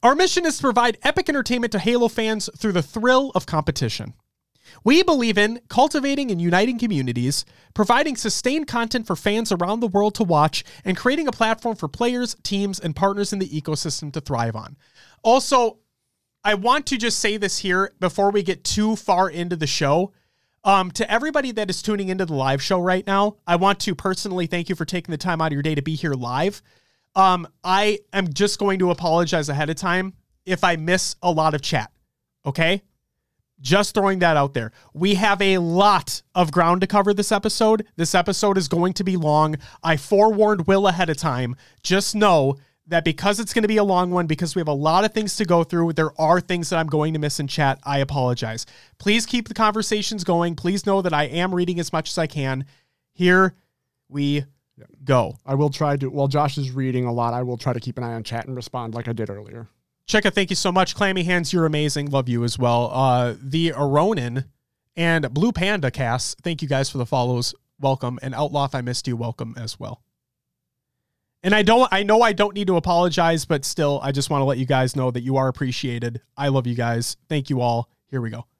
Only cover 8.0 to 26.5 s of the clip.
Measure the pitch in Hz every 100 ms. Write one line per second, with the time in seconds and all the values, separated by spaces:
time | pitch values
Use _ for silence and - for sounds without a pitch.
8 | 311 269 226 - - 294 302 240 233 240
9 | 226 165 - 208 226 180 175 220 233 190
10 | 208 208 196 156 151 - - - - 185
11 | 247 285 302 - 220 226 240 220 156 -
12 | 240 247 247 - - 196 202 190 170 151
13 | 190 202 202 202 180 147 147 156 165 139
14 | 151 156 - 131 117 110 - 143 _ _
15 | - _ 226 240 233 254 233 - _ _
16 | _ _ _ _ 208 208 214 277 285 262
17 | 226 220 214 208 202 - 196 180 196 _
18 | 180 - 202 208 190 180 - - 214 220
19 | - 180 185 160 175 175 151 - 147 151
20 | 196 _ _ _ _ _ 202 196 185 -
21 | 220 220 294 302 262 220 202 180 - 214
22 | 190 190 180 147 131 135 - 185 175 185
23 | 190 196 208 208 - 170 190 196 - 170
24 | 196 185 208 180 170 180 170 180 160 180
25 | 170 156 185 165 160 143 147 151 139 160
26 | 165 135 120 127 175